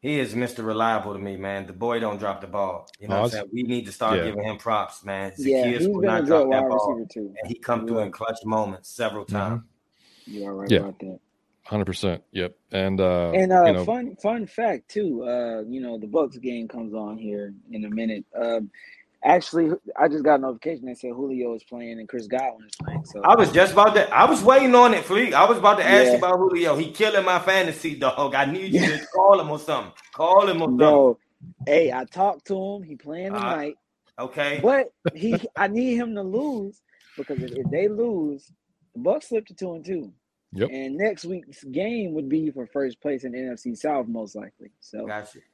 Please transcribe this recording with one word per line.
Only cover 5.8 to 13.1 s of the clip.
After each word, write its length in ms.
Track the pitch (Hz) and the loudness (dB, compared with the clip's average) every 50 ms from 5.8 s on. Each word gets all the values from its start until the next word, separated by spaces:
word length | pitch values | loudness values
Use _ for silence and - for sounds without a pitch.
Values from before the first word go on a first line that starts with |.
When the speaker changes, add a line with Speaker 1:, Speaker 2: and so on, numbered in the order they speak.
Speaker 3:
he's 80 | 165 190 | 0 0
Speaker 1:
will 120 | 208 190 | 0 0
Speaker 3:
been 80 | - - | 0 0
a 40 | 110 | 2
Speaker 1:
not 60 | 113 147 | 0 2
Speaker 3:
good 40 | 139 | 4
Speaker 1:
drop 220 | 160 160 139 131 | 4 4 4 4
that 120 | 131 131 131 | 2 2 2
Speaker 3:
wide 60 | 131 | 2
Speaker 1:
ball. 220 | 117 107 104 101 98 | 0 0 0 -2 -4
Speaker 3:
receiver, 140 | 113 113 98 - | -6 -8 -12 -10
too. 220 | 113 107 101 95 104 110 | -12 -12 -12 -12 -14 -10
Speaker 1:
And 100 | - 120 | -10 -10
he 60 | 113 | -12
come 220 | - - 120 113 | -4 -4 -4 -4
Speaker 3:
You're 80 | 110 113 | -2 -4
Speaker 1:
through 100 | 117 113 | -2 -2
in 40 | 107 | -4
Speaker 3:
right. 80 | 98 87 | -4 -8
Speaker 1:
clutch 240 | - 110 113 113 - - | -10 -8 -8 -8 -8 -6
moments 420 | 107 110 110 107 101 95 92 _ - | -4 -2 -2 -2 -4 -6 -12 _ -20
several 360 | - - 117 110 104 107 101 | -10 -6 -6 -6 -6 -8 -10
Speaker 2:
Mm-hmm. 100 | - 98 | -8 -6
Speaker 1:
times. 260 | 104 101 92 113 117 113 _ _ _ _ _ _ _ _ _ _ _ _ | -4 -4 -4 -6 -8 -8 _ _ _ _ _ _ _ _ _ _ _ _
Speaker 3:
You 220 | - 104 104 101 | -18 -14 -12 -12
are 80 | 98 - | -10 -10
right 160 | 95 196 101 | -10 -2 2
Speaker 2:
Yeah. 80 | 127 - | 2 2
Speaker 3:
about 200 | - - - _ | 2 -2 -12 _
that. 180 | - 95 95 - _ _ _ _ _ _ _ _ _ | -14 -16 -16 -16 _ _ _ _ _ _ _ _ _
Speaker 2:
Hundred 200 | - - 107 101 | -6 -4 -4 -4
percent. 380 | 90 92 - - 98 87 - _ _ _ | -4 -4 -4 -4 -4 -4 -4 _ _ _
Yep. 240 | 95 90 87 - _ _ _ - | -6 -6 -6 -8 _ _ _ -4
And, 260 | 95 95 95 95 95 | -2 -2 0 0 2
uh, 320 | 95 92 | 2 2